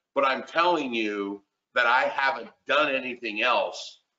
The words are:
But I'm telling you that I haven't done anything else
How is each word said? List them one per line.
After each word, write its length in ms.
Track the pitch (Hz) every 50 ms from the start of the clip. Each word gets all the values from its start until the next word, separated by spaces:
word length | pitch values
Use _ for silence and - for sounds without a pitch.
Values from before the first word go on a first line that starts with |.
| _ _ _
But 100 | 135 135
I'm 160 | 135 127 120
telling 540 | 110 - - 160 170 175 175 156 143 127 117
you 480 | 113 110 104 104 101 101 101 101 101 _ _ _ _ _ _ _
that 100 | 123 120
I 200 | 117 123 131 143
haven't 440 | 143 139 139 135 135 127 120 110 104 - _ _
done 240 | - 135 147 151 143
anything 540 | 135 131 127 127 123 120 120 113 104 107 117
else 580 | 127 117 104 - - - - - - - _ _ _ _